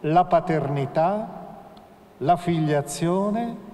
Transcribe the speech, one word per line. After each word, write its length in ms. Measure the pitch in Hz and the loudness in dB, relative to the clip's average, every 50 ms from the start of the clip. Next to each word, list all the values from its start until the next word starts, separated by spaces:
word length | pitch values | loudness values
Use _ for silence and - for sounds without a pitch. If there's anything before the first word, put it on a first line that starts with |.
la 240 | - 151 156 175 180 | 0 4 4 4 4
paternità, 1200 | 175 - 170 165 - 160 156 139 135 143 143 135 131 - 160 160 175 202 214 220 - - - - - - - - - - - - - - - - - - - | 6 4 2 2 2 0 0 0 0 -2 -2 -2 -2 0 0 0 2 0 -2 -4 -8 -10 -14 -16 -16 -18 -20 -20 -20 -20 -20 -20 -20 -20 -20 -20 -20 -12 -6
la 180 | 123 147 175 | 2 2 2
filiazione 1300 | 165 - 175 170 165 160 151 151 147 143 143 - - 165 165 175 190 196 208 208 226 233 233 233 - - - | 2 2 0 0 2 2 2 2 0 0 -2 -4 -2 -2 0 0 0 0 0 -2 -2 -4 -4 -8 -10 -14 -18